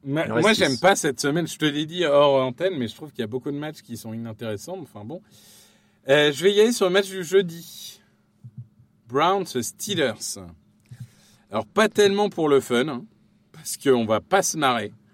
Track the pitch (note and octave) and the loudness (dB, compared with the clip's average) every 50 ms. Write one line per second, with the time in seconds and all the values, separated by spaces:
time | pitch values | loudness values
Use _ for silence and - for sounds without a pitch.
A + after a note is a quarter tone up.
0 | _ C#3 C#3 D3+ A3 A2+ A2 A#2 E3 G#3 A3 G#3+ F#3 D3+ C3+ A#2+ - F3+ G3 - | _ -4 -4 -4 -4 -2 0 2 2 2 4 4 2 0 0 2 2 2 2 4
1 | - D#3 C3 - - C#3+ C#3 E3+ E3+ D3+ - - - D3+ D3 D3 D#3 D#3 E3 F3 | 0 -4 -4 -2 -2 -2 0 0 -2 -4 -4 -2 -2 -2 0 -2 -6 -6 -4 -2
2 | F3 D3+ C#3+ C#3+ D3 C#3+ C#3 C3+ C3 C3 B2 - E3 F#3+ F#3+ D3 B2 A#2 - - | 0 2 4 6 6 6 4 4 2 0 -4 -2 -4 -2 -2 -2 -6 -6 -6 -12
3 | D3+ D3+ - - A#2 G#2 A#2 C3 B2 D3+ D3 C#3+ D3 D3+ D3+ - - _ A#2 A2 | -16 -18 -10 -8 -8 -6 -6 -8 -6 -6 -8 -6 -8 -10 -12 -14 -16 _ -16 -14
4 | - A2+ A2 A2+ A#2 A#2 A2 G#2+ A#2+ A2+ G#2+ G2 - - F3+ F#3+ D#3 B2 _ G#2 | -12 -12 -12 -10 -10 -12 -12 _ -8 -8 -8 -8 -8 -12 -12 -12 -14 -16 _ -18
5 | G#2 G#2+ D3+ F#3 _ _ _ - _ _ - - - _ _ _ _ _ _ _ | -14 -14 -14 -14 _ _ _ -20 _ _ -20 -20 -20 _ _ _ _ _ _ _
6 | _ - C3+ D3 D3 D3 C#3+ B2+ E3 G3 G#3 G3+ G#3+ A3+ A#3+ - G3+ F#3 F3 G3 | _ 4 4 6 6 4 2 2 2 2 4 6 4 4 4 2 0 2 2 2
7 | G3+ F#3+ F#3+ F#3+ F3+ D3+ F3 F#3+ G3 E3+ E3 E3+ - - - - - - - _ | 0 0 -6 -10 -8 2 2 2 2 2 -6 -12 -16 -18 -20 -18 -18 -20 -20 _
8 | _ _ _ _ _ _ _ _ _ - _ - - _ _ _ - _ _ _ | _ _ _ _ _ _ _ _ _ -20 _ -20 -20 _ _ _ -20 _ _ _
9 | _ _ A#2 C#3 D#3 F3 F#3+ G3+ F#3 - - B2+ A#2 - - _ - - G3+ E3+ | _ _ -2 0 2 2 2 0 -2 -4 -6 -6 -6 -6 -10 _ -8 -6 -2 -2
10 | D3+ B2 G#2+ - - - - G2+ F#2 F2 F2 E2 _ _ _ _ _ _ - - | 0 -2 -2 -6 -10 -12 -12 -12 -14 -18 -20 _ _ _ _ _ _ _ -20 -20
11 | - - _ _ _ _ _ _ _ _ - A2 A2 - _ - A3 G#3+ - - | -20 -20 _ _ _ _ _ _ _ _ -8 -8 -8 -4 _ 2 2 2 4 4
12 | G#3 G3+ - - G#2 G#2 - - D#3+ D3+ C#3+ C3+ B2+ - B2 A#2+ C3 B2 C3 A#2+ | 4 4 4 2 0 -2 0 0 2 4 4 4 4 2 0 0 0 0 -4 -10
13 | B2 - _ _ _ _ _ _ _ _ _ - - - - - - C#3 C3 B2 | -12 -14 _ _ _ _ _ _ _ _ _ -18 -14 -12 -12 -4 2 2 2 2
14 | A#2 G#2 - - - _ - G3 F#3 - - D#3+ D3+ C3+ B2 A#2 G#2+ G#2 - - | 4 0 0 -2 0 _ 0 2 2 0 -2 -2 0 0 0 -2 -4 -8 -12 -16
15 | _ _ | _ _